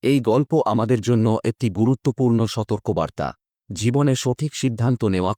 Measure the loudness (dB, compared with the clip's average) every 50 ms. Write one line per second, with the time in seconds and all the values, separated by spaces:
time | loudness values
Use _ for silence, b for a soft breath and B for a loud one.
0 | 0 2 0 2 2 2 2 2 2 2 0 0 0 2 0 0 0 0 0 0
1 | 0 0 2 2 2 2 0 0 -2 -4 -4 _ -4 -4 0 0 2 2 2 0
2 | _ -4 -2 0 0 2 2 2 0 0 -2 -6 -4 -4 -4 -4 _ -4 -2 -2
3 | -2 -4 -4 -6 -6 -6 -6 _ _ _ _ _ _ _ -10 -2 -2 0 2 2
4 | 2 2 0 0 0 -4 -4 -2 -4 -8 -6 -4 -4 -4 -2 0 0 0 0 0
5 | 0 0 0 0 0 -2 -2